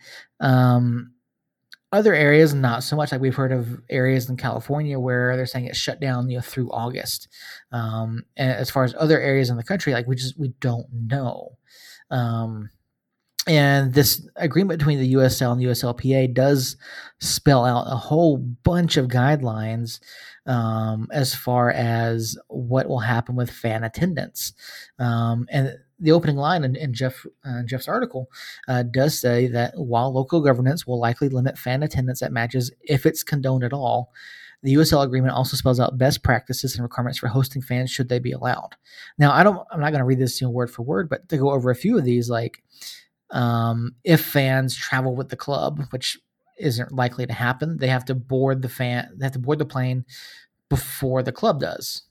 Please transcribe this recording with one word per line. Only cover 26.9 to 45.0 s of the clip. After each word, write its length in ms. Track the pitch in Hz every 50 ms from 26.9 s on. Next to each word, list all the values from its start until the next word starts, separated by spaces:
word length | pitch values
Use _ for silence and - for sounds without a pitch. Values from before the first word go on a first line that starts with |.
Jeff, 320 | 117 123 131 127 - - - - _ _ -
uh, 180 | 135 120 120 123
Jeff's 240 | 117 135 123 - 143
article, 400 | 175 247 254 - - 131 123 - - - - - - - -
uh, 160 | - 127 123
does 360 | 123 120 117 131 139 156 160 -
say 280 | - 123 120 120 127 123
that 260 | 120 120 120 - -
while 360 | - 143 117 117 117 127 135
local 280 | 127 131 135 - 175 165
governance 440 | 143 139 123 120 127 131 156 170 -
will 160 | 123 123 120
likely 280 | 117 117 120 - 143 139
limit 280 | 131 127 127 135 -
fan 280 | - - 123 127 139 151
attendance 380 | 147 - 135 127 127 123 -
at 100 | 123 -
matches 400 | 127 117 117 120 - 131 120 117 - _
if 240 | - - 147 135 -
it's 160 | 160 - -
condoned 400 | - - 151 143 131 131 131 131
at 100 | 123 117
all, 400 | 139 143 131 117 117 120 120 - _ - - - - - - - - _ -
the 80 | 135
U 80 | 135 151
S 120 | 160 160
L 100 | 160 143
agreement 320 | 139 127 127 131 131 131 -
also 220 | 127 127 - -
spells 220 | 127 - 131 123 123
out 200 | 123 - 131 127
best 260 | 131 139 - - -
practices 500 | - 120 120 - - 123 - - 131 -
and 80 | 117
requirements 380 | 120 120 - 127 123 123 135 -
for 80 | - 110
hosting 340 | 104 135 131 - - 135
fans 300 | 127 - 127 123 131 127
should 160 | - - 127 123
they 100 | 123 123
be 140 | 127 123
allowed. 420 | 131 127 - 127 - - - - - _ _ _ - - - - - -
Now, 140 | 143 143
I 120 | 135 147 180
don't, 200 | 208 190 180 - -
I'm 100 | - 160
not 120 | 143 151
gonna 120 | 151 139 127
read 140 | 127 131 127
this, 220 | 131 120 - -
you 80 | 135 123
know, 20 |
word 200 | 117 123 120 120
for 120 | - -
word, 260 | 117 135 185 196 180 151
but 200 | - - _ -
to 100 | 160 135
go 140 | 135 139
over 180 | 139 131 123 127
a 60 | 120
few 200 | - - 208 247
of 80 | 202 135
these, 240 | 123 120 120 117 117
like, 360 | 120 113 117 - - - _ _ _ - - - - - - _ _ _ _ -
um, 640 | - 127 123 120 117 117 117 117 113 117 117 123 - _ -
if 160 | 180 160 156
fans 560 | - - - 143 135 131 131 131 131 127 -
travel 400 | - - - 135 131